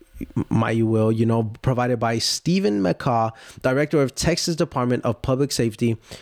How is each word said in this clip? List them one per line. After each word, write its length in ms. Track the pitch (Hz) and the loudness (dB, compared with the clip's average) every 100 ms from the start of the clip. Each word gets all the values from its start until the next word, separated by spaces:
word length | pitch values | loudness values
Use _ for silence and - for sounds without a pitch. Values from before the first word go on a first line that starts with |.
| _ - - - - | _ -16 -8 -6 -2
might 300 | 113 113 113 | 0 2 0
you 80 | 113 | 2
will, 260 | 110 110 | 2 2
you 140 | 110 113 | 2 2
know, 180 | 113 110 110 | 2 0 -4
provided 380 | - 123 123 120 | -2 0 0 0
by 200 | 117 117 | -2 -2
Stephen 600 | - - - 185 202 208 | -2 -2 0 0 2 0
McCaw, 500 | 185 170 143 117 113 - - - | 0 0 0 0 0 -4 -20 -6
director 400 | 131 131 151 156 | -2 0 2 2
of 140 | 131 - | 0 0
Texas 400 | - 165 - 160 | -2 0 -2 -2
Department 480 | 160 135 123 123 - | -2 0 0 0 -2
of 160 | 110 | -4
Public 300 | - 131 143 | -2 0 0
Safety. 460 | - 117 - 117 113 - - | 0 -2 0 -2 -2 -8 -20